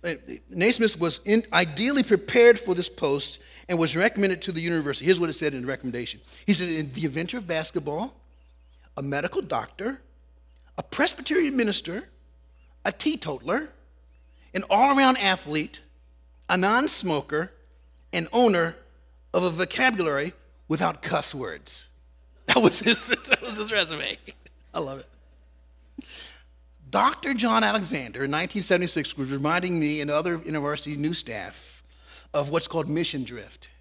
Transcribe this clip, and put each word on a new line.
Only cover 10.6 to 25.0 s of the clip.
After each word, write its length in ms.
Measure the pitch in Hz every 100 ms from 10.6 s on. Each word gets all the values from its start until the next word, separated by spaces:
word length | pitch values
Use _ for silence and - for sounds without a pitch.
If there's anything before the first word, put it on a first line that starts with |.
| _ -
a 40 |
Presbyterian 760 | - - 294 - 254 311 311 269
minister, 520 | 220 190 - 185 330 _ _ _ _ _ _ _
a 80 | -
teetotaler, 800 | - 311 311 165 135 117 214 311 - _ _ _ _ _ _ _
an 80 | 185 196
all-around 460 | 196 262 269 269 254
athlete, 640 | 196 185 147 151 151 - - _ _ _ _ _ _
a 80 | 180
non-smoker, 960 | 185 226 294 - 190 151 135 151 180 - _ _ _ _ _
and 160 | 180 165
owner 440 | 233 240 185 165 165 - _ _ _ _
of 100 | 175
a 80 | 180
vocabulary 840 | 160 185 - 262 220 165 139 156 - _ _ _
without 340 | 156 185 -
cuss 320 | - 156 143
words." 520 | 143 113 76 - - - _ _ _ _ _ -
That 160 | -
was 160 | 220 -
his, 300 | 214 220 -
<laughs> 200 | 240 -
that 140 | 254
was 140 | 247 214
his 160 | 214
resume. 460 | 214 170 156 143 - - - - _ _
I 60 | -
love 220 | 147 135